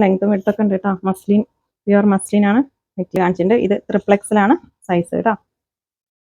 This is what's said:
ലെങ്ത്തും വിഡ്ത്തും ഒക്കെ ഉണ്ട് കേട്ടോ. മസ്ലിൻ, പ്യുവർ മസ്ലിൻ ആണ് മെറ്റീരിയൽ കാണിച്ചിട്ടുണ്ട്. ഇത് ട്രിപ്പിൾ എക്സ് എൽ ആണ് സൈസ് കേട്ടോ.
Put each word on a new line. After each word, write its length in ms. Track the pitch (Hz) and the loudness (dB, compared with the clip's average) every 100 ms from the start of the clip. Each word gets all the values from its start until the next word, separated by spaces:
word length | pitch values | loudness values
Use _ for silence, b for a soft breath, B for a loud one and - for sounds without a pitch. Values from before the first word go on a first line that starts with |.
ലെങ്ത്തും 280 | 196 190 202 | 2 0 0
വിഡ്ത്തും 180 | 196 208 | -2 -2
ഒക്കെ 100 | 208 | -2
ഉണ്ട് 100 | 208 | -2
കേട്ടോ. 180 | 190 202 185 190 | -2 -4 -4 -4
മസ്ലിൻ, 340 | 190 - 202 - _ _ _ | -4 0 0 -2 _ _ _
പ്യുവർ 220 | - 202 208 | 0 2 2
മസ്ലിൻ 320 | 196 - 208 202 | 0 0 0 2
ആണ് 100 | 226 269 _ _ - | 0 -2 _ _ -12
മെറ്റീരിയൽ 240 | 180 190 | -8 -2
കാണിച്ചിട്ടുണ്ട്. 320 | 180 180 180 240 190 | -2 0 0 0 0
ഇത് 80 | 202 - | -4 -4
ട്രിപ്പിൾ 240 | 202 - 202 | -4 0 -2
എക്സ് 160 | - | 0
എൽ 40 | 214 | 0
ആണ് 100 | 202 339 _ _ - | 2 0 _ _ -4
സൈസ് 240 | 175 170 170 | -4 -2 -4
കേട്ടോ. 180 | 226 202 _ _ _ _ _ _ _ _ _ | -4 -4 _ _ _ _ _ _ _ _ _